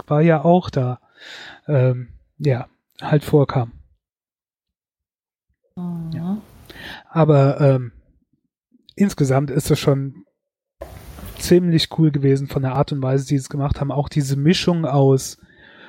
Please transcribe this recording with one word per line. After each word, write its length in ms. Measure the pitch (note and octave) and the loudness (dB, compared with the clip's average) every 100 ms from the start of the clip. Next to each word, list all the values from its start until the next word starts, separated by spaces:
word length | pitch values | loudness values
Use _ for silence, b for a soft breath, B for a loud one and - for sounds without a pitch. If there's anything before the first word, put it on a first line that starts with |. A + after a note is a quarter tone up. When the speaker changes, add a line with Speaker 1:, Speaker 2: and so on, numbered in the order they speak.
| - | -2
Speaker 1:
war 160 | D3+ | 2
ja 220 | E3 D#3 | 4 4
auch 260 | D#3+ F3+ - | 2 2 0
da“, 300 | C#3 B2 B2+ B B B B B B - | -4 -4 -6 B B B B B B -2
ähm, 420 | C#3+ B2+ B2 A#2+ - _ - | 2 2 0 -8 -18 _ -6
ja, 280 | D3 B2 - _ _ _ | -2 -2 -6 _ _ _
halt 240 | - D3+ | -2 -2
vorkam. 500 | - D3+ C3+ C3+ A#2+ - _ _ _ _ _ _ _ _ _ _ _ _ _ _ _ _ _ _ _ - | 2 2 2 -2 -6 -10 _ _ _ _ _ _ _ _ _ _ _ _ _ _ _ _ _ _ _ -12
Speaker 2:
Mhm. 340 | F3 E3+ E3 | -10 -10 -10
Speaker 1:
Ja. 240 | D#3+ F3 G#3 - - - B B B - | -8 -6 -8 -10 -20 -20 B B B -6
Aber, 540 | E3 D#3 C#3+ C#3 C3+ | 0 4 6 4 4
ähm, 300 | C#3 C3 B2 - _ _ _ _ _ _ _ _ _ - | 2 2 -2 -14 _ _ _ _ _ _ _ _ _ 0
insgesamt 560 | G3+ - C3+ C3+ C#3+ | 0 2 0 0 0
ist 180 | C#3+ - | -2 0
es 80 | D3 | 0
schon 480 | - C#3 C#3 - - _ _ _ _ _ - - - - - - | 2 0 -4 -12 -20 _ _ _ _ _ -20 -18 -20 -18 -18 -10
ziemlich 520 | - F3+ F3 D#3+ - - | 2 2 4 0 0 0
cool 120 | D#3 | 0
gewesen 380 | C#3+ C3+ C#3 C#3 | 2 2 0 -2
von 160 | D3 | -4
der 100 | C3 | -2
Art 180 | C3 D3 | -2 -2
und 120 | C#3+ | -4
Weise, 220 | C3 C3+ C3 | -2 -2 0
die 120 | C#3+ | -4
sie 60 | |
es 60 | C3 | -4
gemacht 300 | C#3+ C#3+ - | -6 -4 -4
haben. 120 | C#3+ | -4
Auch 180 | C#3 C#3+ | -4 -4
diese 260 | D3+ C3+ C#3 | -4 -2 0
Mischung 500 | D3 F#3 - E3+ D#3 | 2 2 0 -2 0
aus 520 | C#3+ C3+ C3+ - - B B B B | 2 4 2 -2 -16 B B B B